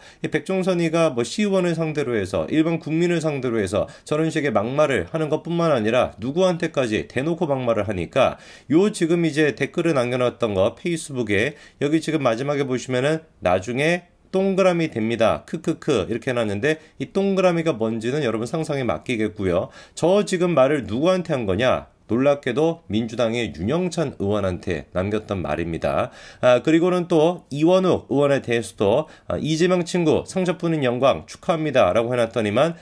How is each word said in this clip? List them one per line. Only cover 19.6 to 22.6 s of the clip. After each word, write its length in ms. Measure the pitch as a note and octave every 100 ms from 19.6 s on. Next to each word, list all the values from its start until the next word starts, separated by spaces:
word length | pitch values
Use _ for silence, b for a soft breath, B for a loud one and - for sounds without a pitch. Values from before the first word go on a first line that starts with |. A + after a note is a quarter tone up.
| C3 B B
저 300 | - D#3+ G3+
지금 300 | G3+ F#3 F3
말을 300 | D#3 C3 D3+
누구한테 480 | F#2+ A2+ E3 F#3 F3
한 140 | C#3 G#2
거냐? 400 | F#2 B2+ D#2+ - _ -
놀랍게도 760 | A2+ C#3 C#3+ C3 A#2+